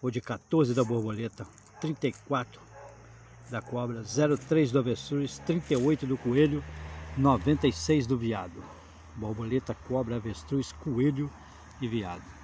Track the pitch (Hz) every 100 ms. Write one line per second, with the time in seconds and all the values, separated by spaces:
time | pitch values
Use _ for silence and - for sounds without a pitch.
0 | 127 117 - 110 _ 160 139 123 117 117
1 | 110 107 113 - 107 - - - 156 156
2 | 135 - - 135 120 - - - - -
3 | - - - - - 120 110 120 123 117
4 | 107 131 147 143 - 160 143 127 123 113
5 | - 143 139 - - 170 - 139 127 156
6 | 135 131 123 123 151 147 - - - -
7 | - - 139 123 110 147 143 113 - 156
8 | 120 127 117 104 92 85 92 - - -
9 | - - 107 107 113 127 - 113 - 127
10 | 117 120 110 101 - 139 127 - - 120
11 | 139 139 143 - - - - - 123 113
12 | 95 87 - -